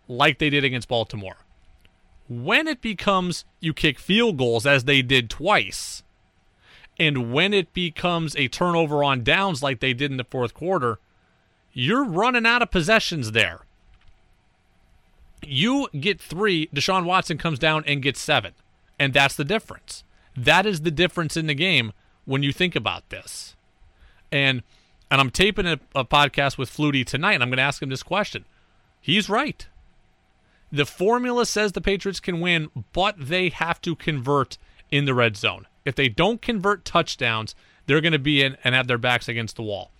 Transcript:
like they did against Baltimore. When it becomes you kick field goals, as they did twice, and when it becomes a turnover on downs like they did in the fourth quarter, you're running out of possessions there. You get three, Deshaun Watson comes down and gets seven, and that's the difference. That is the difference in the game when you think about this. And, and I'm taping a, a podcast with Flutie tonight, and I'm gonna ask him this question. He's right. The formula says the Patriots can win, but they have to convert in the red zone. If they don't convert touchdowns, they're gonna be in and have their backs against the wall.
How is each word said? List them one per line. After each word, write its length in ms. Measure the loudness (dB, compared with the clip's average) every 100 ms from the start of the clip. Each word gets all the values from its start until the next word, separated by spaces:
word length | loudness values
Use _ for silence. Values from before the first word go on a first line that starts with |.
| -8
like 300 | 0 2 2
they 140 | 0
did 120 | 2
against 240 | 0 -2 -2
Baltimore. 500 | -2 -2 -8 -12 -14 _ _ _ -20 _ _ _ -20 -12
When 380 | -8 2 2 2
it 140 | -4
becomes 640 | -6 -4 0 0 0 -6 -10 _
you 140 | -6
kick 240 | 0 0 0
field 400 | 0 2 2 0
goals, 300 | 0 2 4
as 160 | 2
they 180 | 4 2
did 280 | 4 2 0
twice, 760 | -4 0 2 0 -8 -12 -14 -18 _ _ _ _ _ _ -20 -12 -2
and 340 | 0 0 0
when 200 | 2 2
it 200 | 2 0
becomes 640 | -4 -6 -2 -2 0 -2 -2
a 120 | -2
turnover 560 | 0 0 2 2 2
on 200 | 2 2
downs 400 | 2 2 2 -2
like 160 | -2 -2
they 140 | -2
did 180 | -2 -2
in 60 | -4
the 60 |
fourth 300 | -6 -4 -4
quarter, 460 | -4 -4 -2 -2 -4 _ _ _ _ _ _ _
you're 300 | -4 0 0
running 420 | 0 0 2 2 2
out 160 | 2
of 80 | 2
possessions 640 | 0 4 2 2 -4 0
there. 300 | 2 2 0 -18 _ _ -20 -20 -20 _ _ _ _ _ _ _ _ _ _ -20 -20
You 460 | -6 0 2 2 -2 -4
get 220 | -2 -2
three, 480 | -6 -2 0 0 -2
Deshaun 380 | -2 0 0 2
Watson 320 | 0 0 -2
comes 200 | -4 0
down 260 | 2 2 0
and 160 | -2
gets 160 | -2 -2
seven, 340 | 0 0 0 -10 _ _ _ -4
and 140 | 0
that's 220 | 4 2 2
the 100 | -2
difference. 580 | -2 -4 -18 -18 -20 -20 _ _ -4
That 300 | 2 4 4
is 160 | 0
the 100 | -2
difference 440 | 0 0 0 -4 -2
in 120 | -2
the 80 | 0
game 380 | 2 2 0 -6 _ _ -4
when 180 | -2
you 80 | 0
think 240 | 0 0 -2
about 340 | -4 -8 -10
this. 460 | -16 -14 -16 -16 -20 _ _ -20 _ -20 _ -6
And, 320 | 0 0 0 -6 _ _ _ 0
and 100 | 2
I'm 100 | 2
taping 360 | 2 0 2 -2
a, 120 | -4 _ -4
a 100 | 2
podcast 520 | 4 4 2 0 -2
with 120 | -6
Flutie 360 | -2 0 0 -2
tonight, 280 | -2 0
and 100 | 0
I'm 60 | 0
gonna 120 | 0
ask 200 | 0 -2
him 80 | -6
this 140 | -8
question. 420 | -4 -4 -4 -8 -14 _ _ _ _ _
He's 300 | -2 0 2
right. 380 | -2 -2 -8 -16 -20 _ _ _ _ _ _ _ _ -8
The 140 | -4 -4
formula 600 | 0 0 2 0 0 0
says 260 | 0 -2
the 100 | -2
Patriots 380 | -2 -2 -4 -8
can 200 | -6 -2
win, 300 | 0 0 -2 -10 -6
but 220 | 0 0 -2
they 320 | -4 -2 -2
have 320 | -2 -4 -4
to 140 | -6 -6
convert 600 | -4 -4 0 0 0 -6 _ _ -4
in 160 | 0 2
the 80 |
red 220 | 2 2 0
zone. 320 | -4 -6 -14 _
If 120 | -6 0
they 120 | 0
don't 340 | 2 0 0
convert 440 | -4 -2 0 -2 0
touchdowns, 680 | 0 0 -2 -2 -2 -6 -12 _ _ 0
they're 140 | 2
gonna 180 | 4 0
be 220 | 2 4
in 160 | 2 0
and 120 | 0 2
have 120 | 2
their 100 | 0
backs 300 | 2 0 -2
against 280 | -6 -6 -8
the 80 |
wall. 280 | -8 -8 -10